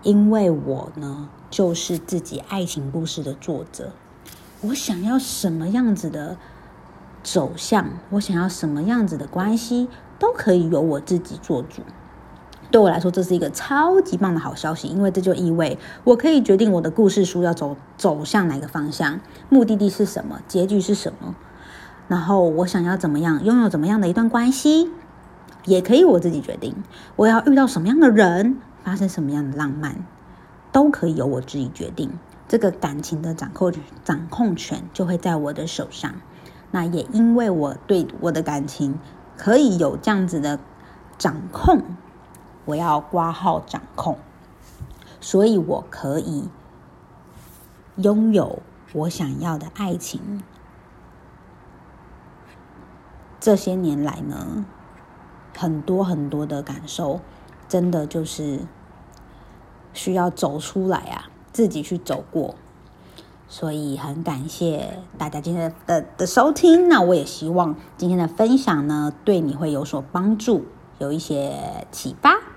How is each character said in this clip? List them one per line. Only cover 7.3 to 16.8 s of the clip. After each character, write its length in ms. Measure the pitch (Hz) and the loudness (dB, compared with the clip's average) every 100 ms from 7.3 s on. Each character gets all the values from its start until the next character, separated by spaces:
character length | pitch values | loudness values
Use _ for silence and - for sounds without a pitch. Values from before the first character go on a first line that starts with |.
| 175 135 - | -2 -2 -6
向， 280 | - 214 147 170 - | 0 0 0 -8 -4
我 80 | 196 | -4
想 140 | 202 | -2
要 140 | 175 185 | -2 -2
什 220 | 180 170 | -2 -4
么 140 | 147 | -2
样 220 | 170 240 202 | -2 0 0
子 120 | 160 | -2
的 100 | 139 | -6
关 300 | - 196 226 | -4 0 -2
系， 320 | - 240 247 - - - | 0 -2 -2 -6 -20 -2
都 140 | 415 | 0
可 220 | 480 - | 0 4
以 160 | 180 165 | 4 4
由 100 | 165 | 2
我 200 | 165 143 | 2 -2
自 180 | 143 180 | -2 -2
己 180 | 175 - | -2 -14
做 200 | - 143 | -4 -4
主。 200 | - - - - - - - - - - - | -4 -12 -18 -20 -20 -20 -20 -20 -20 -20 4
对 80 | 233 | 6
我 100 | 202 | 6
来 80 | 165 | 4
说， 140 | 180 | 0
这 100 | 180 | 0
是 120 | 180 180 | 0 0
一 40 | |
个 100 | 151 | -2
超 500 | - - 285 320 381 | -6 -4 0 4 4
级 160 | 381 180 | 2 0
棒 180 | 196 | 0
的 60 | 165 | 0
好 160 | - - | -4 -8
消 180 | 156 | -6
息， 140 | 160 - | -6 -4
因 140 | 170 | 0
为 100 | 196 | 0
这 80 | 185 | 2
就 140 | 190 | 0
意 180 | 180 175 | 2 2
味 260 | 165 156 160 - - - | 2 0 -2 -12 -4 4
我 100 | 233 | 6
可 140 | 302 | 6
以 120 | 311 | 4
决 140 | - 196 | 6 4
定 160 | 220 | 6
我 80 | |
的 100 | 180 | 2